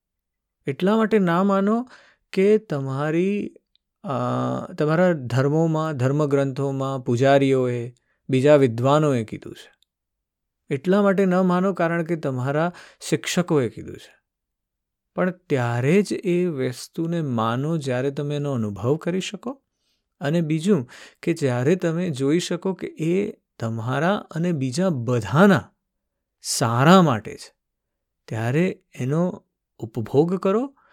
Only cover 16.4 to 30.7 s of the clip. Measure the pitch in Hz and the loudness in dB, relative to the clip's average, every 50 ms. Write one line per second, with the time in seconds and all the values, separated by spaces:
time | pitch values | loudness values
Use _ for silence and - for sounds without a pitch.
16.4 | 180 180 156 131 127 127 123 - - - _ - 165 165 175 170 156 139 123 117 | 0 -2 -2 -2 -4 -4 -4 -8 -14 -12 _ -6 -4 -4 -4 -4 -4 -2 -2 -2
17.4 | 110 113 117 127 139 156 170 160 135 135 123 123 131 143 139 151 147 143 147 147 | 0 0 -2 -2 -2 -2 -4 -4 -2 -2 -2 -2 -2 -4 -4 -4 -6 -4 -4 -4
18.4 | 143 143 135 117 110 104 101 95 113 123 147 160 - 175 175 190 180 - - 185 | -4 -2 -2 -2 -4 -4 -6 -4 -2 -2 -2 -2 -2 -4 -4 -4 -4 -6 -10 -10
19.4 | - 240 277 - _ _ _ _ _ _ _ _ _ _ _ _ 175 139 160 175 | -10 -12 -12 -12 _ _ _ _ _ _ _ _ _ _ _ _ -4 -2 0 0
20.4 | 165 147 160 160 156 202 214 147 123 - - - - - - _ - 170 165 165 | 0 0 -2 -2 0 2 2 2 0 -4 -12 -20 -20 -20 -20 _ -4 -4 -2 0
21.4 | 147 131 123 123 127 143 185 180 - 165 160 170 185 180 143 123 135 139 151 175 | -2 -2 0 0 2 2 0 2 0 -2 -2 -2 -2 -4 -4 -2 0 0 2 0
22.4 | 175 - 180 170 - 190 185 - - - - - 156 165 175 190 208 220 - - | 0 -2 -6 -4 -4 -6 -6 -6 -8 -12 -8 -4 -2 0 0 0 -2 -4 -6 -12
23.4 | _ _ _ - 113 113 113 113 110 123 135 139 156 180 208 208 - - - 160 | _ _ _ -8 -6 -6 -6 -6 -4 -4 -2 -2 0 0 -2 -2 -4 -8 -6 -4
24.4 | 170 180 175 143 135 131 123 156 185 190 160 127 117 120 123 120 101 92 107 151 | -2 -2 -2 -2 -4 -4 -2 -2 -2 0 -2 -2 -2 -2 -2 -2 -2 2 4 6
25.4 | 196 202 185 123 - - _ _ _ _ _ _ _ _ _ _ _ _ _ _ | 6 8 6 4 2 -4 _ _ _ _ _ _ _ _ _ _ _ _ _ _
26.4 | - - - - 127 113 117 120 135 160 185 190 175 151 120 107 - - - - | -10 -8 -4 -2 -2 0 2 4 6 8 8 8 6 4 2 0 -4 -8 -14 -16
27.4 | - - _ _ _ _ _ _ _ _ _ _ _ _ _ _ _ - 120 110 | -18 -20 _ _ _ _ _ _ _ _ _ _ _ _ _ _ _ -10 -6 -4
28.4 | 113 117 131 156 180 190 - - _ _ - - 123 131 147 165 175 180 - 196 | -2 -2 0 0 0 0 -2 -6 _ _ -10 -6 -4 -2 -2 -2 -2 -2 -4 -8
29.4 | - _ _ _ _ _ _ - - 113 - 123 107 - - 135 160 170 190 180 | -14 _ _ _ _ _ _ -14 -14 -10 -8 -8 -6 0 2 2 2 2 0 -2
30.4 | - 190 196 226 262 277 | 0 0 0 0 -2 -4